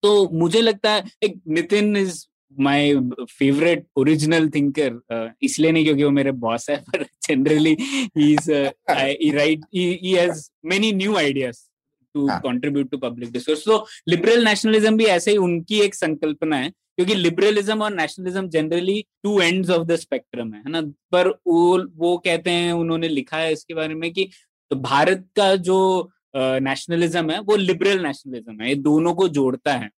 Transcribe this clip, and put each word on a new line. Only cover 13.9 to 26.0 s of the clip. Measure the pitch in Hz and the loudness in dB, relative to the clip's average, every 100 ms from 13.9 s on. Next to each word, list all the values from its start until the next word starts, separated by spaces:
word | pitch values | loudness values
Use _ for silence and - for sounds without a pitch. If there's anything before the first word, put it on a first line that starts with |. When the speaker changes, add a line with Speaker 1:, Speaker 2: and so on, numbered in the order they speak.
| - - | -12 -2
Speaker 1:
liberal | 170 175 233 | 0 4 4
nationalism | 226 208 220 214 214 220 | 4 2 2 2 4 4
भी | |
ऐसे | 220 180 190 | 4 2 2
ही | 208 | 2
उनकी | 180 170 165 214 | 2 -2 -2 0
एक | 202 | 0
संकल्पना | - 165 151 156 147 156 143 | 0 -4 -2 -4 -4 -2 -2
है, | 135 | -4
क्योंकि | - _ - 180 | -10 _ -4 2
लिबरलिज्म | 208 170 170 202 214 202 220 | 4 2 2 2 2 0 -2
और | 214 | -2
नेशनलिज्म | 190 156 - 185 185 190 | -2 -4 -4 -6 -6 -2
generally | 160 156 170 180 208 - _ 202 | -2 0 -2 0 -2 -4 _ -2
two | 208 | 2
ends | 170 185 185 | 2 0 0
of | 175 | 0
the | 165 170 | 0 -2
spectrum | - 131 _ 120 117 | -2 -8 _ -10 -10
है, | 104 | -10
है | 127 | -8
ना? | 165 | -6
पर | 151 143 _ 180 180 | -6 -12 _ 2 2
वो, | - 180 170 175 185 185 | -2 0 2 4 2 -2
वो | 165 170 175 | -4 -2 0
कहते | 180 165 180 | 0 -2 -2
हैं, | 170 175 | -2 0
उन्होंने | 170 165 165 165 | -2 -2 -2 -2
लिखा | 143 123 160 | -4 -6 -4
है | 160 | -2
इसके | 156 - | -4 -6
बारे | 160 156 | -8 -6
में | 156 165 | -6 -6
कि | 175 190 _ _ _ _ | -4 -6 _ _ _ _
तो | 135 | -8
भारत | 123 139 160 190 - - | -2 2 2 0 -2 0
का | 196 190 | 2 2
जो, | 175 190 190 185 | 2 2 2 0